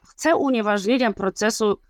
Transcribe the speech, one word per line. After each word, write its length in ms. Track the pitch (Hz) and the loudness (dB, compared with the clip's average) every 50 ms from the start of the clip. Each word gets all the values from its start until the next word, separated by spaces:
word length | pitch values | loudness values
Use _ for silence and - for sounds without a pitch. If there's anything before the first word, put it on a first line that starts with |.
| _ | _
chce 280 | _ - - - 311 339 | _ -12 -4 0 2 2
unieważnienia 800 | - - 269 262 226 208 208 208 208 185 208 254 254 254 226 196 | 2 2 0 0 0 0 0 -2 0 0 0 0 2 2 0 -2
procesu, 640 | - 196 190 - - 208 220 220 - 220 208 190 - _ _ | -2 -4 -4 -2 -2 -2 -2 0 0 0 0 0 -2 _ _